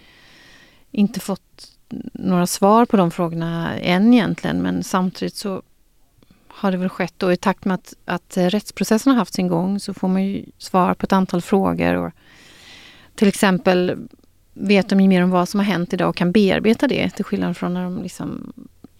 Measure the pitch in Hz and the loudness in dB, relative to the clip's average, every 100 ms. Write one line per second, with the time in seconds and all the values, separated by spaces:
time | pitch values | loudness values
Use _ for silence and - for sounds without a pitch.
0 | _ _ _ _ - - _ _ _ - | _ _ _ _ -20 -20 _ _ _ 0
1 | 202 196 - 190 _ - - _ - - | 0 0 -8 -8 _ -20 -20 _ -16 -14
2 | - - - 180 180 - 196 220 240 208 | -12 -8 -2 0 0 2 4 4 4 4
3 | 170 - 170 165 165 165 165 - - 180 | 2 0 -4 -4 -6 -4 -6 -4 0 2
4 | 220 247 180 170 - 160 180 180 180 190 | 6 6 4 -2 -2 -2 -2 -2 -2 -2
5 | 185 - 180 - 208 190 - _ _ _ | -2 -4 -8 -8 -10 -10 -12 _ _ _
6 | _ _ _ _ _ - 202 185 185 - | _ _ _ _ _ -6 -2 0 -2 -4
7 | 180 - 190 180 208 185 202 185 - - | -6 -2 0 0 0 -2 -2 -4 -6 -14
8 | - 175 _ - 180 208 - - 202 220 | -8 -8 _ -2 0 0 -4 -6 0 2
9 | - 254 180 - 180 170 185 202 - 196 | 4 2 2 -2 -2 0 -2 -4 -6 -6
10 | 185 185 190 196 - - - 190 180 180 | -2 0 -2 -4 -10 -18 -4 0 2 0
11 | - 190 185 180 - 196 190 170 - - | 0 2 2 -2 0 0 0 0 0 0
12 | - - _ - - - - - - - | -2 -10 _ -20 -20 -20 -20 -20 -20 -20
13 | - - 202 - 202 180 - 180 180 - | -14 0 0 2 2 2 2 2 0 -4
14 | - _ _ _ _ - 196 202 180 196 | -10 _ _ _ _ -8 2 2 4 4
15 | 190 185 180 185 180 202 202 175 175 180 | 6 4 4 2 0 0 -2 -2 -2 -2
16 | 170 170 180 196 196 160 202 240 277 - | -2 0 0 4 4 2 2 2 0 0
17 | 185 - 202 196 180 175 180 180 180 180 | -2 -4 -6 -4 -4 -4 -4 -4 -6 -8
18 | 180 - - - - - - _ - _ | -10 -10 -10 -10 -14 -18 -20 _ -20 _